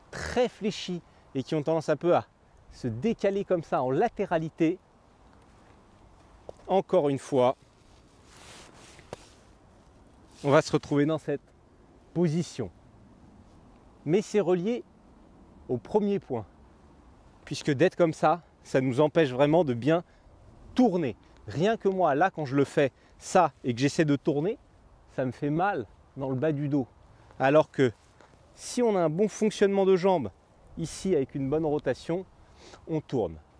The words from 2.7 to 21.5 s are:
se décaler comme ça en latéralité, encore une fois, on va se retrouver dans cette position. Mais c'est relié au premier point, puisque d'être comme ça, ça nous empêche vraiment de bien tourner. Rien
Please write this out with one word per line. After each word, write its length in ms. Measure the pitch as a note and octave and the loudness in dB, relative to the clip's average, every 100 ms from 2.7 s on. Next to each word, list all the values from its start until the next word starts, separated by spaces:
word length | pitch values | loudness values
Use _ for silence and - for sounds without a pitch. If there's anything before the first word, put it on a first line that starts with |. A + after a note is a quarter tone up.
se 160 | - B2+ | -10 -8
décaler 560 | A2+ G3+ G#3+ G3+ G3 | -4 -4 -2 -2 -2
comme 180 | G3 F3+ | -2 -4
ça 200 | - E3+ | -2 -4
en 80 | B2+ | -2
latéralité, 880 | C3+ A#3 - F#3+ E3 D#3+ - D#3+ F#3 _ _ _ _ - - _ _ _ - _ - - - - - - - - | 0 -2 -2 -4 -4 -4 0 0 0 _ _ _ _ -20 -20 _ _ _ -20 _ -20 -20 -20 -20 -20 -20 -20 -2
encore 420 | F#3+ - F#3 D3 | -2 2 2 2
une 80 | C3+ | -2
fois, 360 | - C#3 B2 - _ _ _ - _ _ - - - - - - - - - - - - - - _ _ - - - _ - - | -2 2 2 0 _ _ _ -20 _ _ -20 -20 -20 -20 -20 -20 -20 -20 -20 -20 -20 -20 -20 -20 _ _ -20 -20 -20 _ -20 -8
on 80 | C#3+ | 2
va 120 | D3 | 2
se 100 | - | 2
retrouver 340 | D3+ - C#3+ D3 | -4 -2 0 0
dans 120 | D#3 | -2
cette 240 | - C#3+ - _ _ _ - - _ | -6 -8 -10 _ _ _ -20 -20 _
position. 580 | - F3 D#3+ D#3 - G2 - - - - - - - - - - - - - | -2 0 0 -4 -8 -12 -12 -20 -20 -20 -20 -20 -20 -20 -20 -20 -20 -20 -14
Mais 160 | C#3+ F3+ | -2 -2
c'est 200 | G3+ G#3 | 0 -2
relié 420 | E3+ F#3 F#3 A#3+ - _ - - - - - - - | 2 0 0 -4 -8 _ -20 -20 -20 -20 -20 -20 -6
au 80 | B2 | -6
premier 420 | - G#3+ G#3 G3 | -2 -2 0 -4
point, 260 | - B2 G#2 - - - - - - - - - | -4 -8 -10 -18 -20 -20 -20 -20 -20 -20 -20 -20
puisque 260 | - D3+ - | -14 -8 -4
d'être 240 | C3+ F3 | 2 2
comme 180 | - E3+ | 4 0
ça, 300 | D3+ D#3+ E3+ - _ | 2 0 0 -4 _
ça 160 | - C#3 | -2 0
nous 200 | C3 B2 | 0 2
empêche 300 | D3+ F3 D3+ | 2 4 2
vraiment 320 | B2 C#3+ D#3+ | 2 2 4
de 120 | D#3+ | 2
bien 280 | A#2+ A#2+ E3 - _ - - - - - | -2 0 0 -2 _ -20 -20 -20 -20 -8
tourner. 420 | - B3 F3+ C#3+ G2+ _ - | 2 2 2 -2 -6 _ -20
Rien 300 | - | -10